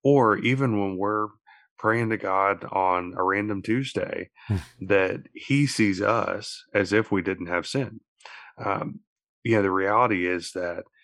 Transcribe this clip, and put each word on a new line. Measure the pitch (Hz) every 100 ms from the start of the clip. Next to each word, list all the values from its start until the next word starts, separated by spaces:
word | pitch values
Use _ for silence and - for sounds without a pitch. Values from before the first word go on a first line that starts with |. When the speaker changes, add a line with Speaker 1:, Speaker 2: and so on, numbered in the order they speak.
Speaker 1:
or | 139 143 113 95
even | 117 131 120 104
when | 98 92
we're | 101 107 104 - _ - _ _
praying | 110 117 113
to | 107
God | 98 95 98 98 -
on | 98 92 90 90 92
a |
random | 92 98 104 98
Tuesday, | 110 120 135 98 - - 92 _ -
Speaker 2:
Hmm. | 98 - -
Speaker 1:
that | 95 101 95 - -
he | - - 139 143
sees | - 104 92
us | 101 113 98 101 - - -
as | 104 92
if | 104 110
we | 98
didn't | 90 92 85
have | 87 -
sin. | 139 127 - - _ - - - -
Um, | 101 95 - - _ _ _ _
you | 117 110
know, |
the | 98
reality | 95 98 107 123 95 90
is | 90 85
that | 92 87 87 - _